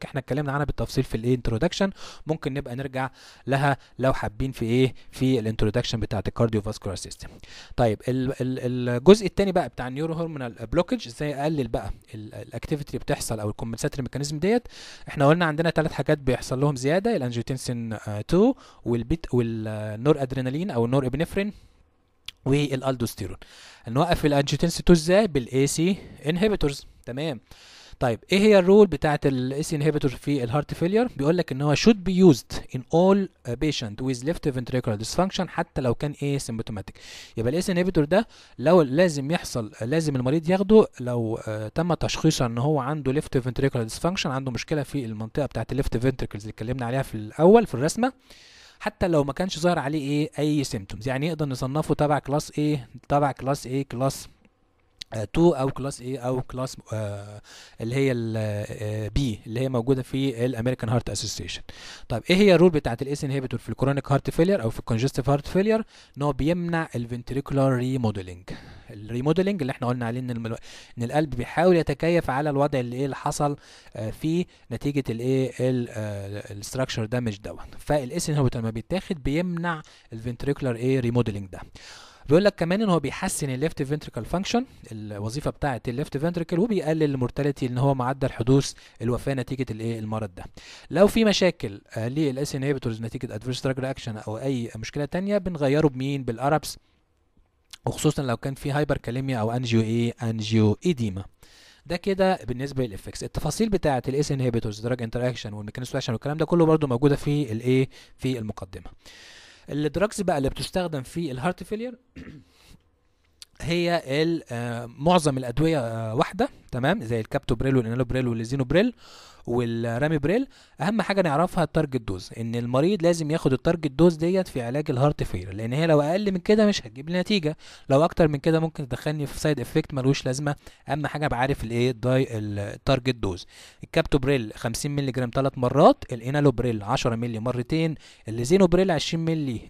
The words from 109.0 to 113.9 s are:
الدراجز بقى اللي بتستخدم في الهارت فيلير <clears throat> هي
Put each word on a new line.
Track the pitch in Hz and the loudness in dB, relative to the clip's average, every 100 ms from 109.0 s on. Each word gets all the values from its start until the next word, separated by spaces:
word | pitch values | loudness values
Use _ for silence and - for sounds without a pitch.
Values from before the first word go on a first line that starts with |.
| - - - - - - - | -20 -20 -20 -20 -20 -20 -8
الدراجز | 147 151 156 208 - | -4 -2 0 -2 -2
بقى | 185 151 | -2 0
اللي | 135 | 0
بتستخدم | - 123 190 175 147 | -2 -6 -4 -2 -4
في | 123 170 165 | -8 -6 -6
الهارت | 127 165 180 | -4 -4 -4
فيلير | - 214 247 247 _ - | -8 -8 -8 -12 _ -20
<clears throat> | - 156 - _ - - _ _ _ _ _ - - - | -18 -20 -20 _ -20 -20 _ _ _ _ _ -20 -20 -10
هي | 120 175 170 | -4 0 0